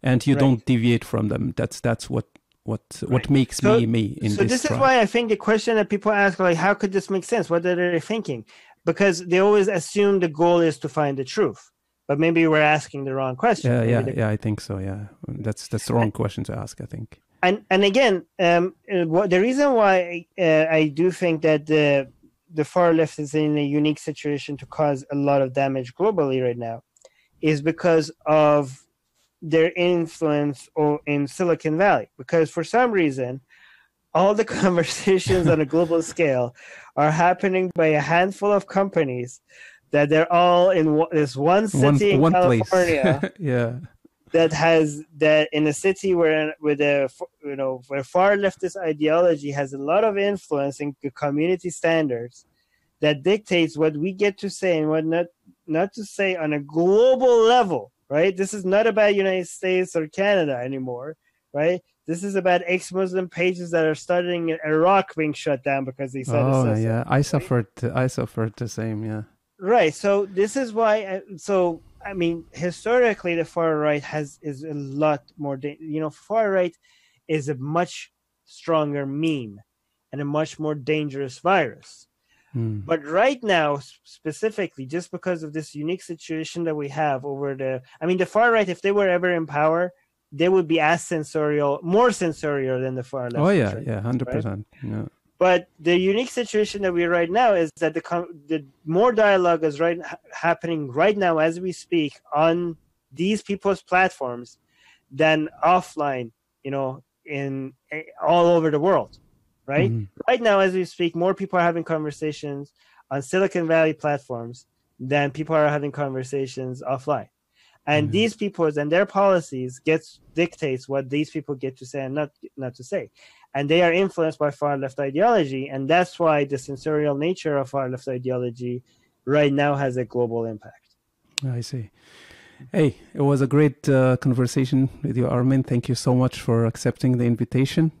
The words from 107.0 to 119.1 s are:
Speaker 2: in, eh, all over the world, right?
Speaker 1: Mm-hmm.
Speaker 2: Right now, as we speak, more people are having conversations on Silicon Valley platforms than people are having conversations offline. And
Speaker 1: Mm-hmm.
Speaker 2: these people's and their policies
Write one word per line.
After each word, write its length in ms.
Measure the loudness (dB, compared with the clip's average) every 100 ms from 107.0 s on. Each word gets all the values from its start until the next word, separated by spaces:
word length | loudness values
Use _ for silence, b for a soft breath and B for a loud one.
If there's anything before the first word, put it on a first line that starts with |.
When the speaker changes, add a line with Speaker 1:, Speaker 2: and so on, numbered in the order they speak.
| _ _ -12
Speaker 2:
in, 460 | -8 -6 -8 -10 _ _
eh, 120 | -14 -14 -6
all 220 | 0 4 4
over 240 | 4 2
the 80 | 0
world, 400 | 2 0 0 -12 _ _ _ _ -4
right? 240 | 0 0
Speaker 1:
Mm-hmm. 140 | 0 -6 -8 -2
Speaker 2:
Right 120 | 0
now, 200 | 2 2
as 140 | 2
we 100 | 0
speak, 320 | -6 -4 -4 0
more 180 | -2
people 240 | -2 -2 0
are 40 |
having 200 | 2 0
conversations 880 | -4 -4 -4 -6 -8 -8 -10 -10 -12 _ b b _
on 100 | -8
Silicon 460 | -4 0 0 0 0
Valley 280 | 2 2
platforms 720 | 0 -4 -4 _ -10 -10 -16 _ _ _ _
than 320 | -2 0 0
people 240 | -4 -2 2
are 120 | 2
having 220 | 0 -6
conversations 880 | -6 -6 -6 -6 -6 -6 -8 -10 -10
offline. 460 | -6 -6 -2 -4 -6 _ _ b b b
And 200 | -2 0 2
Speaker 1:
Mm-hmm. 60 |
Speaker 2:
these 240 | 0 0 -2
people's 400 | -8 0 0 0
and 160 | 0
their 140 | 0
policies 760 | 0